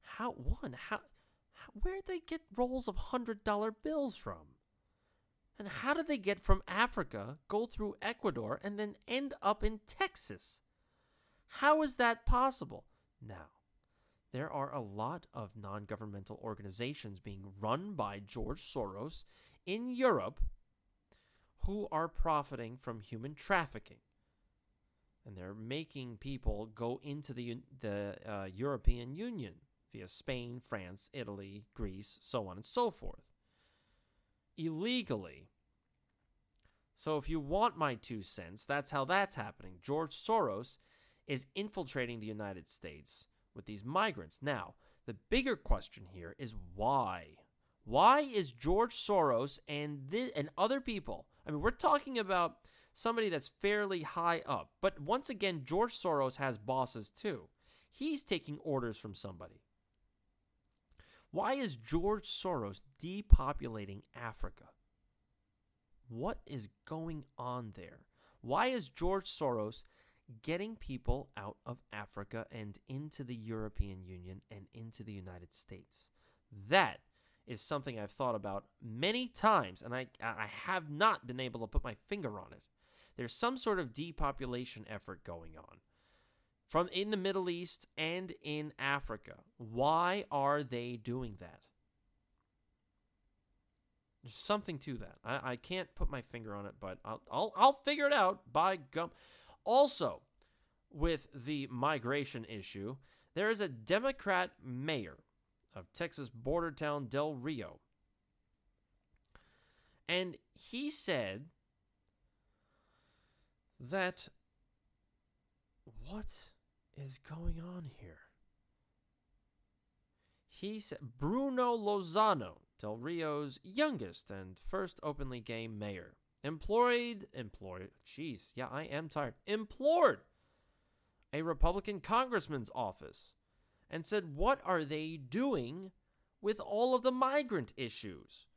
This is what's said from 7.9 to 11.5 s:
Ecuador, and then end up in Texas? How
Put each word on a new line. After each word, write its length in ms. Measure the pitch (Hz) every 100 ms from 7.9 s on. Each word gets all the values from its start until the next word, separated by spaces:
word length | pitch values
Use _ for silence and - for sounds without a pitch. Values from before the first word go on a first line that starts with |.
| -
Ecuador, 580 | 202 233 214 - 113 -
and 140 | 202 202
then 180 | 214 202 -
end 260 | 254 277 -
up 220 | 196 214
in 160 | 220 214 -
Texas? 760 | - 381 - - 95 - - _ _ _ _ _ _ _ _
How 340 | _